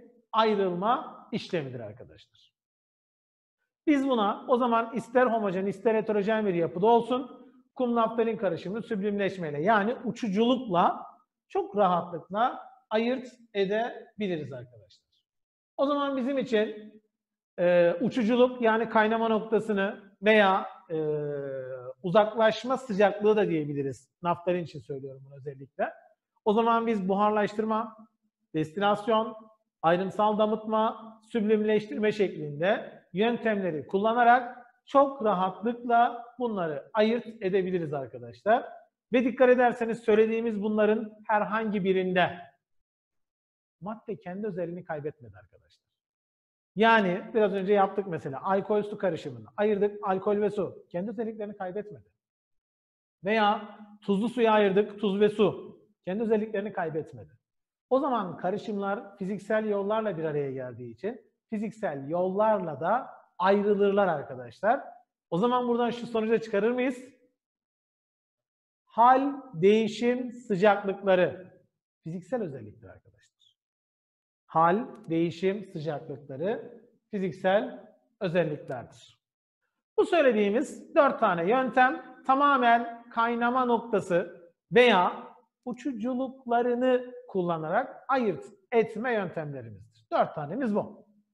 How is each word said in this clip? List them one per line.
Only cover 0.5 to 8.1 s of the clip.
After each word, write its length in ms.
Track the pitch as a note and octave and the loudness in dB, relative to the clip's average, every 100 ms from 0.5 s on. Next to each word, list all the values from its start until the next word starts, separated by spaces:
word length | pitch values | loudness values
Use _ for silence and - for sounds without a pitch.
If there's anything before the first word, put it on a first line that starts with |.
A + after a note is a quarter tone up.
| G#3 F#3+ F3 G#3 C4+ D#4 - - | 2 0 0 -2 -2 -4 -16 -10
işlemidir 480 | G#3+ - F3 C3+ B2 | -10 -6 -6 -6 -10
arkadaşlar. 720 | A2 - G2+ D#2 _ _ _ _ _ _ _ _ _ _ _ _ _ _ _ _ - | -14 -16 -20 -20 _ _ _ _ _ _ _ _ _ _ _ _ _ _ _ _ 0
Biz 220 | C#4+ C4+ | 2 2
buna 360 | A#3+ G3+ A#3 - | 2 0 -2 0
o 80 | B3 | 2
zaman 380 | B3 A3+ A#3 | 4 2 0
ister 320 | A3+ - B3+ B3 | -6 -2 2 2
homojen 400 | A3+ G3+ F#3 G3 | 2 -2 -2 -4
ister 280 | F#3 A#3+ | -2 0
heterojen 520 | A3 A3 G#3 G3 A3 G#3+ | 2 0 0 0 0 0
bir 80 | |
yapıda 320 | E3+ D#3+ - G#3 | 0 -2 2 4
olsun, 680 | A#3 A#3 B3+ C#4+ - - _ _ | 4 2 -4 -6 -14 -20 _ _
kum 200 | - B3 | -4 -2
naftalin 420 | A#3 A3+ | 0 0